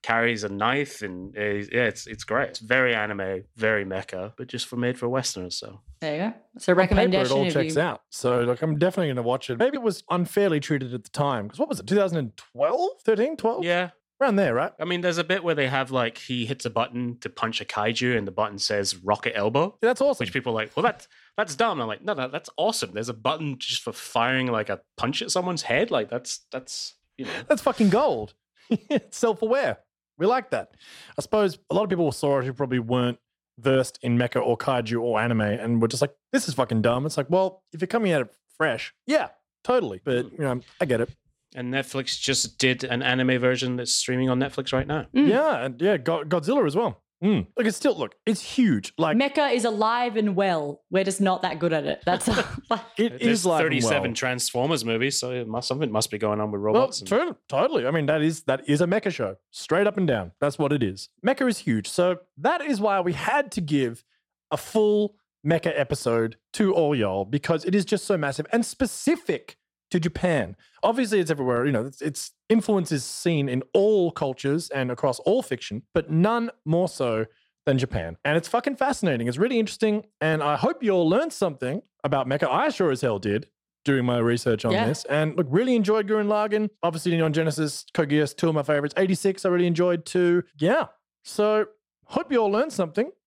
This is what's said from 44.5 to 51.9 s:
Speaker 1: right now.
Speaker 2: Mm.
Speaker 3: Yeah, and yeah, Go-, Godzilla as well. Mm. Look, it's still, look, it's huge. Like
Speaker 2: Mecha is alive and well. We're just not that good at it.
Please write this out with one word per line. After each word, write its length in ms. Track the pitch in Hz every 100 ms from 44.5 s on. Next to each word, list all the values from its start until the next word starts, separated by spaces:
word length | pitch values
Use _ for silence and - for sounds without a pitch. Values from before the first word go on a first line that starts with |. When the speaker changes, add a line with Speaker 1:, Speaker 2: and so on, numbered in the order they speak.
| - 131
Speaker 1:
right 160 | 131 135
now. 200 | 151 - 254
Speaker 2:
Mm. 120 | 294
Speaker 3:
Yeah, 360 | 226 311 160 131
and 160 | 120
yeah, 160 | 180 185
Go-, 260 | 127 165
Godzilla 420 | 151 175 151 277 170
as 100 | 151
well. 240 | 233 95 _ _
Mm. 240 | 190 185 90 -
Look, 100 | 220
it's 100 | 202
still, 200 | 294 180
look, 180 | 117 _ -
it's 160 | 208
huge. 500 | - - 226 117 - -
Like 180 | 160 214
Speaker 2:
Mecha 380 | 277 277 285
is 100 | 240
alive 540 | 226 208 214 240 247 220
and 180 | 214 185
well. 480 | 196 165 147 147 _
We're 160 | 185 190
just 160 | 190
not 220 | 190 180
that 140 | 185 160
good 140 | 170
at 140 | 160
it. 160 | 143